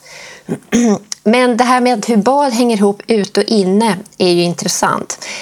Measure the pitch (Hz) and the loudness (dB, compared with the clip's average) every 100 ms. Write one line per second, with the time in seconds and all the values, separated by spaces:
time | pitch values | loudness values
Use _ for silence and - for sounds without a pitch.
0 | - - - - - - - 226 233 202 | -20 -20 -20 -18 -12 -12 -4 0 2 0
1 | - - 208 247 247 226 247 254 240 233 | -4 -6 0 2 2 2 2 2 2 -2
2 | 214 226 233 285 285 226 240 220 202 202 | 0 0 2 2 0 0 0 2 0 0
3 | - 220 196 202 - 226 185 202 226 180 | -2 -2 0 -2 0 0 2 2 2 -2
4 | - - 185 175 175 170 185 - 190 - | -6 -2 0 2 0 -2 -6 -2 -2 -2
5 | - - - - | -6 -12 -12 -14